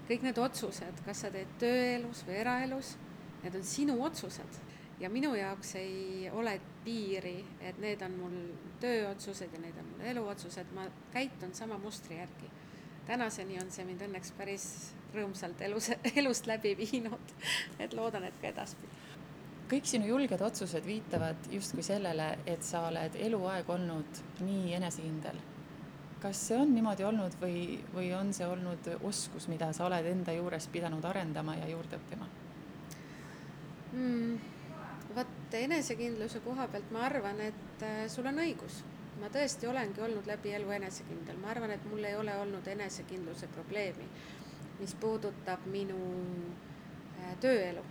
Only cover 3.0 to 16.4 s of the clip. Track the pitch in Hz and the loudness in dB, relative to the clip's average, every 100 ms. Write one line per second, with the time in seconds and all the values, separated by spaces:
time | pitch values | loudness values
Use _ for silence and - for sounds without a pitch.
3 | - - - - 185 190 185 - 294 240 | -10 -12 -12 -8 -4 -2 -2 4 4 6
4 | 294 - - - - - - - - - | 2 0 -6 -6 -8 -10 -12 -14 -14 -6
5 | 185 233 294 220 196 196 - 190 190 190 | 0 2 4 4 2 -2 -4 -4 -2 -2
6 | 190 190 185 220 226 196 - - 220 233 | -2 -2 -2 0 2 0 -4 -8 -2 0
7 | 202 190 180 180 190 - 180 185 208 202 | 0 0 -2 -4 -8 -8 -8 -2 -2 0
8 | 185 185 180 180 170 170 175 - 247 233 | -2 -4 -4 -4 -6 -8 -10 -2 2 4
9 | 202 196 202 190 175 160 170 165 165 170 | 2 -2 -6 -6 -6 -6 -8 -8 -10 -6
10 | 208 247 208 202 175 - 175 190 190 - | -2 0 -2 -4 -6 -8 -6 -6 -6 -8
11 | - 247 269 - 180 - 226 202 208 - | -4 -2 -2 -2 -6 -6 -4 -4 -4 -8
12 | - 165 175 - - - - - - - | -8 -8 -8 -10 -12 -12 -14 -14 -12 -10
13 | - 247 220 208 190 185 185 - 185 180 | -2 0 0 0 -4 -2 -4 -4 -6 -4
14 | 202 185 - - 196 196 - - - - | -4 -6 -8 -6 -4 -4 -6 -8 -12 -12
15 | - 208 202 185 175 - 196 214 220 233 | -6 -2 -2 -2 -6 -2 -2 0 2 4
16 | 240 277 277 233 | 6 6 6 4